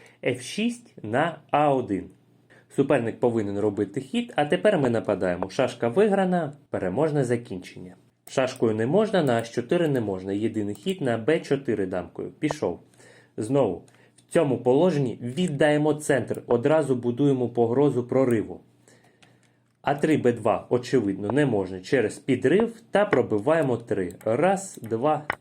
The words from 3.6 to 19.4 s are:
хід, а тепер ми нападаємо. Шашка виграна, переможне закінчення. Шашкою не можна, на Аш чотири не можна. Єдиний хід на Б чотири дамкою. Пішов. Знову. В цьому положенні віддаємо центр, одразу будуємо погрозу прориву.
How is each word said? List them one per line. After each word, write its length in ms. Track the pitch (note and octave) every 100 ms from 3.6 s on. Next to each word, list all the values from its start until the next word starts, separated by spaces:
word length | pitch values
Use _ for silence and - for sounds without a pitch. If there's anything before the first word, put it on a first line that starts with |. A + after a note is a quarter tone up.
| G#2 G2+ G2+ C#3
хід, 320 | - A#3 A#3+ -
а 100 | D3
тепер 340 | F3+ G#3+ F#3
ми 100 | C3
нападаємо. 600 | A2+ G#2 F#2+ F#2 F2 F#2+
Шашка 380 | - A#2+ - A#2
виграна, 640 | D3 G#3+ G3 F#3 F3+ D3 - _
переможне 540 | G2+ F#2 G2+ D#3 D3
закінчення. 720 | B2 A#2+ - F#2 - G2+ F#2 - _ _ -
Шашкою 460 | - B2 - A#2 G#2+
не 120 | A#2
можна, 360 | F#3 G#3+ F#3+
на 100 | C#3+
Аш 160 | A#2 A#2
чотири 380 | - A#2+ F3 D#3+
не 140 | C3
можна. 320 | G#2 F#2+ F#2+
Єдиний 420 | G2 A2+ A2+ G2+ G#2
хід 260 | F#3+ F#3
на 160 | C3+ A#2
Б 220 | G#2+ D#3+
чотири 460 | - C#3 C#3+ G#2 F#2
дамкою. 460 | F#2 E2 - G2
Пішов. 480 | - D3+ - G2 E2+ - _ - - _ -
Знову. 460 | A2 C#3 A2+ E2+ - _ _ _ _
В 40 |
цьому 240 | E3+ D3 A2+
положенні 640 | B2+ C3+ F3+ D3 B2+ -
віддаємо 720 | A#2+ C#3 F3+ C#3+ D3+ D3 D3+
центр, 480 | D3 - C3+ - - -
одразу 480 | A#2+ C#3 D#3+ C#3+ B2
будуємо 540 | A#2+ A#2+ C#3+ C3 A#2
погрозу 540 | A#2+ A2+ B2 C#3+ B2
прориву. 560 | B2 C3+ C3 A2+ F2+ E2 _ _ _ _ _ _ _ _